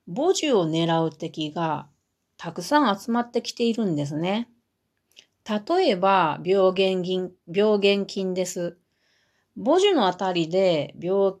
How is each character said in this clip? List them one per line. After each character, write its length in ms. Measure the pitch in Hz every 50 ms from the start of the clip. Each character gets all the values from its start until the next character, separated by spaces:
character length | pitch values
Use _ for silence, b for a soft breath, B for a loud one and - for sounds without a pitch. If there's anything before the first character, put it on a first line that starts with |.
| _
母 260 | - 170 240 311 370 381
樹 200 | - 320 294 247
を 120 | 196 170
狙 380 | 156 160 165 165 165 165 165 165
う 80 | 156
敵 400 | - - 170 160 - 165 156 151
が 380 | 151 175 165 160 147 143 143 - _ _ _ _ _ _ _ _ _
た 160 | - - 170 170
く 80 | 185
さ 280 | 175 - 294 294 277 214
ん 80 | 196
集 140 | 202 - -
ま 80 | 233 240
っ 120 | 233 240
て 100 | - 240
き 100 | 233 -
て 140 | - - 240
い 80 | 233 214
る 120 | 233 220
ん 120 | 185 156
で 80 | 147 143
す 100 | 143 156
ね。 320 | 151 170 185 202 226 233 - _ _ _ _ _ _ _ _ _ _ _ _ B B B B B _ - - 214 208 208
例 220 | - 339 370 381 285
え 60 | 202
ば、 420 | 180 190 196 196 185 170 151 143 156 156
病 260 | 180 196 196 185 190
原 320 | 185 190 190 190 190 185 175
菌、 300 | 185 185 185 185 180 - _ _ 170 170
病 240 | 202 208 214 214 202
原 240 | 196 202 202 202 196
菌 280 | 196 - 202 190 185 180
で 120 | 185 180
す。 320 | 175 - 180 170 175 175 _ _ _ _ _ _ _ _ _ _ _ _ _ _ _ -
母 240 | 190 185 254 320 381
樹 120 | 392 415 381
の 140 | 269 202
あ 60 | 180 180
た 180 | - 196 185
り 160 | 180 170 165
で 480 | 160 175 190 196 180 165 147 135 - -
病 360 | 139 156 175 190 196 196 190 190 -